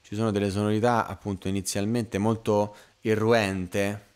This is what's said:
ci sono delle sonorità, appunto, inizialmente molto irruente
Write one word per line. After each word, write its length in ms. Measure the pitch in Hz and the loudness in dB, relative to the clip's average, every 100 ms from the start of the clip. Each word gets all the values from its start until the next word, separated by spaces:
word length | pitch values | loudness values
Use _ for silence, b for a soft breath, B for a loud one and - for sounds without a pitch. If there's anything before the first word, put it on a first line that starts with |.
ci 140 | - | -8
sono 160 | 104 113 | -2 0
delle 200 | 101 101 | 2 0
sonorità, 560 | 95 104 107 117 117 - | 0 0 2 2 2 -2
appunto, 420 | 92 104 95 95 | -6 -6 -6 -4
inizialmente 680 | 98 92 104 101 120 107 95 | -4 -4 -4 -2 -2 -2 0
molto 560 | 107 110 - 104 104 B B B | 0 0 2 2 0 B B B
irruente 1040 | 110 107 110 117 101 95 90 101 101 104 - | -2 2 4 4 2 -2 -4 -2 -2 -4 -12